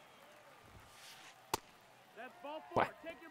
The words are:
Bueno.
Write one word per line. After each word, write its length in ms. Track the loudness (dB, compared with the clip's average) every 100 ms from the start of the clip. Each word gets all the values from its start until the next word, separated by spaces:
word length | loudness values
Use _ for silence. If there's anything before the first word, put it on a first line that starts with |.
| -14 -14 -14 -14 -14 -14 -12 -12 -12 -12 -10 -10 -10 -12 0 0 0 -16 -16 -18 -14 -8 -8 -4 -2 -2 6 10
Bueno. 160 | 10 8 -4 -4 -4